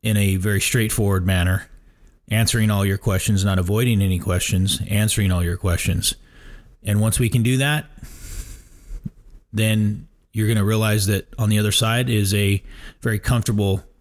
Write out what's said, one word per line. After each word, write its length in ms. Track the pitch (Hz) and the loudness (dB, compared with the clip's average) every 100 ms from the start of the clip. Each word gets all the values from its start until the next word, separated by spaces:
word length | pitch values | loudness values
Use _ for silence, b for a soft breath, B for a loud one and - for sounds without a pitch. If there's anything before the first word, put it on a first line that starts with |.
in 160 | 107 104 | 0 2
a 200 | 101 95 | 2 2
very 240 | 101 98 | 0 0
straightforward 640 | - 127 113 - 101 98 90 | 0 0 0 0 0 2 2
manner, 420 | 92 90 92 - - b b b b - | 2 2 0 -4 -20 b b b b -4
answering 400 | 107 113 120 107 | 0 0 2 2
all 140 | 101 98 | 2 0
your 120 | 98 | 0
questions, 480 | - 95 - 101 98 | 0 0 0 0 2
not 140 | 95 | 0
avoiding 420 | 87 104 123 110 | 0 0 2 2
any 160 | 98 90 | 2 0
questions, 640 | - 90 - 95 92 - - | 0 -2 0 0 0 -2 -2
answering 440 | 104 107 - 101 | 0 0 0 0
all 120 | 90 | 2
your 140 | 87 85 | 0 -2
questions. 580 | 98 87 - 92 - - B B B B B B | -2 -2 0 -2 -2 -6 B B B B B B
And 200 | - 104 | -2 0
once 180 | 110 - | 0 0
we 80 | 120 | 0
can 160 | 123 | 2
do 140 | 113 131 | 2 2
that, 300 | 139 151 - - B B B B B B B B B B - - - - _ | 0 -2 -4 -16 B B B B B B B B B B -12 -16 -20 -20 _
then 560 | 107 110 107 104 107 - _ _ | -2 0 2 0 -2 -10 _ _
you're 160 | 110 107 | -4 0
gonna 160 | 113 | 2
realize 440 | 101 110 110 107 98 | 2 0 2 0 0
that 200 | 101 - - | -2 -4 -4
on 120 | 107 | 0
the 100 | 107 | 2
other 140 | 104 | 2
side 360 | - 113 117 127 | 0 0 0 0
is 240 | 110 98 | 0 0
a 300 | 101 101 101 B B B B | 0 2 0 B B B B
very 180 | 110 110 | -4 -2
comfortable 640 | - 120 104 107 101 95 - _ | 0 0 0 0 0 0 -4 _